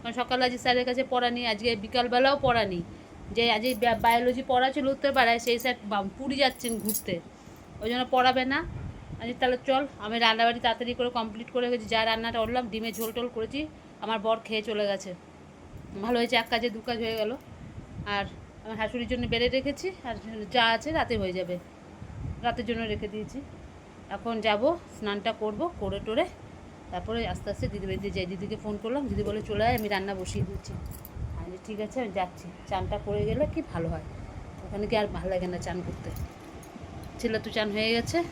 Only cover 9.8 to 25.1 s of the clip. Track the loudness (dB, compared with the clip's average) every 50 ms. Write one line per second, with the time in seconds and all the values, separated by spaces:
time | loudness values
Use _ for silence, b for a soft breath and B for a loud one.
9.8 | 2 0 -6 -8 -6 -4 0 6 6 6 6 8 6 4 4 4 2 0 2 2
10.8 | -2 -4 -2 -2 -2 -2 0 -2 -4 -4 -6 -10 -10 -4 -2 0 0 2 0 -2
11.8 | -2 2 2 2 4 4 2 2 0 -2 0 0 0 2 0 0 -2 -2 -4 -4
12.8 | -4 -4 -4 -2 -4 -4 -2 -4 -4 -4 -4 -4 -6 -4 -2 -4 -4 -4 B B
13.8 | B B B -8 -4 -2 -2 0 2 2 2 2 0 -2 -4 -2 -2 -2 0 0
14.8 | 2 2 0 -2 -2 -8 -12 -12 -14 -20 -20 -20 -20 -20 -20 -20 -18 -16 -16 -16
15.8 | -14 -12 -10 -6 -2 2 2 2 2 4 4 2 2 4 0 0 0 0 -4 -4
16.8 | -6 -6 -4 -2 -2 -2 0 0 -2 -2 -2 -6 -10 -16 -16 -16 -16 -14 -14 -14
17.8 | -14 -14 -12 -10 -6 -2 0 -2 -2 -2 -6 -14 -18 -18 -20 -16 -12 -10 -4 -2
18.8 | -2 -2 -2 -4 -2 -2 -2 -2 0 0 2 4 4 4 4 2 2 0 -2 -2
19.8 | -4 -6 -6 -6 -8 -8 -8 -6 -8 -10 -8 -8 -8 2 4 6 6 6 6 4
20.8 | 0 0 0 0 2 2 0 0 0 0 0 -2 -2 -2 -4 -6 -6 -12 -18 -20
21.8 | -18 -18 -16 -16 -14 -14 -12 -8 -8 -8 -8 -2 -2 -2 0 0 -2 -2 -2 -2
22.8 | 0 -2 -2 -2 -4 -6 -6 -6 -8 -6 -8 -12 -12 -12 -16 -16 -16 -18 -18 -18
23.8 | -20 -20 -18 -18 -12 -10 -10 -6 -4 -4 -2 2 4 4 4 6 6 4 4 2
24.8 | -2 -14 -12 -6 -2 -2